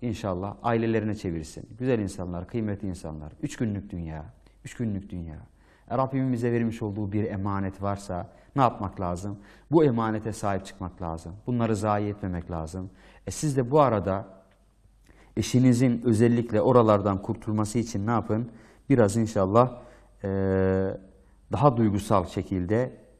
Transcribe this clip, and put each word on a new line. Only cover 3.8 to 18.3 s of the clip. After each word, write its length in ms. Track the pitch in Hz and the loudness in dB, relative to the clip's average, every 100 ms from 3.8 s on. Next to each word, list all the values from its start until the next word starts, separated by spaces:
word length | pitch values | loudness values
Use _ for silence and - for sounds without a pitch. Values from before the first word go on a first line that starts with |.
| - | -8
dünya, 340 | 90 82 78 76 - - _ | -10 -8 -10 -12 -18 -20 _
üç 100 | - | -20
günlük 360 | - 117 98 - | -8 -4 -4 -8
dünya. 280 | 90 82 76 - _ _ _ _ | -10 -10 -14 -18 _ _ _ _
E, 80 | 127 | -2
Rabbimin 340 | 131 135 131 | 0 0 0
bize 200 | 120 120 | 0 0
vermiş 300 | 117 117 110 | 2 0 -2
olduğu 300 | 107 101 101 | -6 -4 -2
bir 120 | 104 | -2
emanet 580 | 107 98 101 98 98 - | -2 -2 -2 -2 -4 -4
varsa 500 | 98 98 - 90 92 - - 139 | -4 -4 -6 -8 -8 -16 -8 2
ne 60 | |
yapmak 380 | 123 - 95 - | 2 2 -8 -6
lazım? 380 | 90 87 101 101 - - _ | -4 -4 -6 -10 -14 -20 _
Bu 140 | 156 | 4
emanete 480 | 151 117 113 107 110 | 6 4 0 -2 -4
sahip 340 | 104 104 98 98 | -4 -2 -2 -4
çıkmak 360 | - 92 - | -10 -12 -8
lazım. 300 | 85 82 85 101 - | -8 -8 -10 -12 -4
Bunları 300 | 123 113 107 | -2 0 0
zayi 320 | 107 104 104 | 0 0 -2
etmemek 420 | 101 98 87 78 | -4 -6 -6 -6
lazım. 400 | 85 80 92 92 - - - - | -8 -8 -10 -12 -16 -20 -16 -12
E, 40 | |
siz 260 | - 156 135 | -4 -2 0
de 140 | 120 | 2
bu 100 | 151 | 4
arada 460 | 135 107 92 95 95 - _ _ _ _ _ _ _ - - - | 4 2 0 -2 -4 -18 _ _ _ _ _ _ _ -20 -10 -4
eşinizin 680 | 107 127 127 120 131 117 | 0 4 6 6 4 2
özellikle 560 | 127 107 120 120 117 104 | 2 4 4 4 0 2
oralardan 600 | 110 123 110 104 101 95 | 6 8 8 6 4 0
kurtulması 560 | - 107 - 107 107 120 | -2 -6 -4 -2 0 -2
için 280 | 113 101 104 | -2 -4 0
ne 40 | |
yapın? 380 | 117 - | 0 0